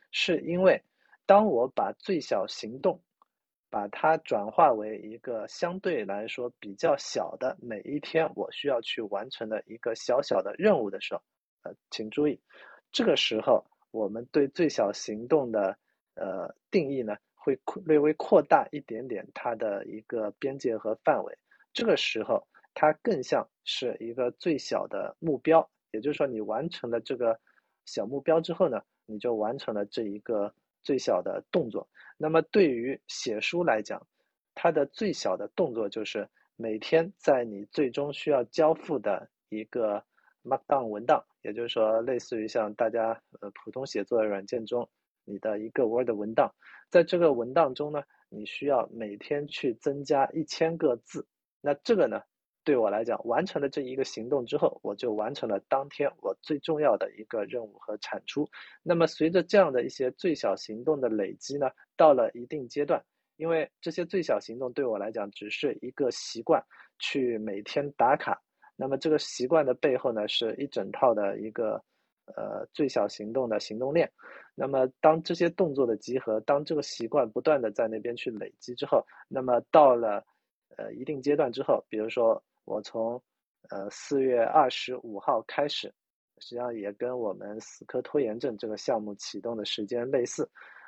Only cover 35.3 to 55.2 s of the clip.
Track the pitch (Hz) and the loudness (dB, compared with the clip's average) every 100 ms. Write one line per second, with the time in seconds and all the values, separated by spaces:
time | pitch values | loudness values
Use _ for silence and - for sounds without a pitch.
35.3 | 92 101 - 156 113 101 110 104 107 95 | -2 -4 -2 0 0 -4 -4 -6 -6 -6
36.3 | _ _ - 113 110 - 165 170 - - | _ _ -8 -6 -4 2 2 2 -2 4
37.3 | 131 117 101 104 - 131 143 143 143 156 | 4 2 -6 -8 0 0 0 -4 -4 0
38.3 | 135 120 - 156 156 - 135 104 95 - | 2 2 4 4 4 0 -2 0 -2 -4
39.3 | _ _ 107 110 123 107 104 - _ _ | _ _ -10 -6 -2 0 -2 -6 _ _
40.3 | _ 120 131 - 139 117 104 117 - - | _ -4 -4 2 0 0 -4 2 2 2
41.3 | _ 110 107 117 120 110 113 120 123 - | _ -10 -6 -4 2 4 4 0 -4 -4
42.3 | 117 110 120 107 104 113 117 113 113 _ | -6 -2 -2 -2 0 0 2 0 -2 _
43.3 | - 101 - 110 127 135 - 98 117 107 | -16 -16 -16 -12 -10 -6 -4 0 2 2
44.3 | 98 101 123 107 120 - _ _ _ - | 0 -4 -6 -4 -4 -6 _ _ _ -14
45.3 | 98 110 104 113 - 113 120 120 104 104 | -6 -4 -4 -4 0 0 2 0 -2 -2
46.3 | 113 - _ - - _ 180 165 175 165 | 0 0 _ -20 -20 _ 4 4 4 4
47.3 | 120 120 139 147 127 147 147 - _ _ | 4 0 2 2 0 -6 -6 -8 _ _
48.3 | 107 104 - 143 127 113 113 107 104 - | -14 -12 -6 0 2 0 -6 -10 -10 -6
49.3 | 147 143 - 135 110 147 143 139 139 139 | -4 -4 -4 -4 -2 -4 -4 0 2 2
50.3 | 165 151 - 165 165 151 120 _ 160 - | -2 -6 0 0 2 0 0 _ -12 -12
51.3 | _ _ _ 143 143 - 208 127 107 - | _ _ _ -4 -2 2 4 4 0 -8
52.3 | _ _ _ - 131 107 104 117 107 117 | _ _ _ 2 4 4 2 0 -2 0
53.3 | 123 190 147 139 151 127 131 131 120 117 | 0 0 -2 -2 -4 -6 -4 -4 -4 -2
54.3 | 143 120 143 165 - 107 101 123 107 | -2 0 0 0 0 -8 -4 -4 -2